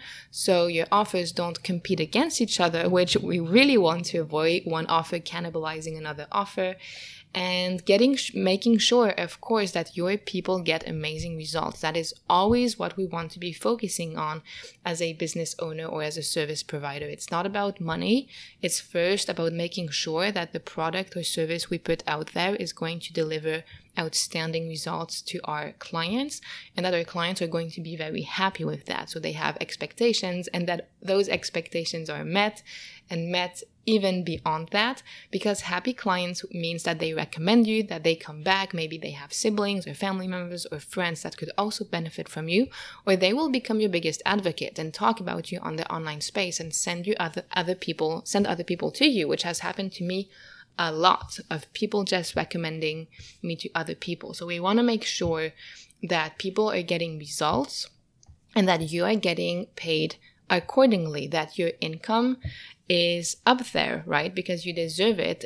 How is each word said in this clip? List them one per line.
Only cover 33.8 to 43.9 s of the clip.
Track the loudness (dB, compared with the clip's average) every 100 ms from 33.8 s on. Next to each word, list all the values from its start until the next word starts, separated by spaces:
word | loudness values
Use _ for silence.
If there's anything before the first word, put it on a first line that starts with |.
| 2
even | 4 4 0
beyond | -2 -4 -2 -4 -2
that, | 0 0 -2 -10 -20 -2
because | 0 2 0
happy | 0 -2 -2
clients | -2 2 2 0 -4 -8
means | -6 -4 -2
that | -2 -2
they | 0
recommend | -2 -4 0 6 6 6
you, | 4
that | 0 0
they | 2 2
come | -2 -6
back, | 0 2 0
maybe | -4 -4 -6
they | -8
have | -10 -8
siblings | -2 0 2 2 0 -4
or |
family | -4 -2 -2 -4
members | -4 -6 -8 -8
or | -10
friends | -8 -2 -2 -2
that | -8 -8
could | -8 -2
also | -2 -2 -4
benefit | -4 -4 -8 -8
from | -6 2
you, | 2 2 -2 -16 -6 2
or | 4
they | 6
will | 4 2
become | 2 2 2
your | 2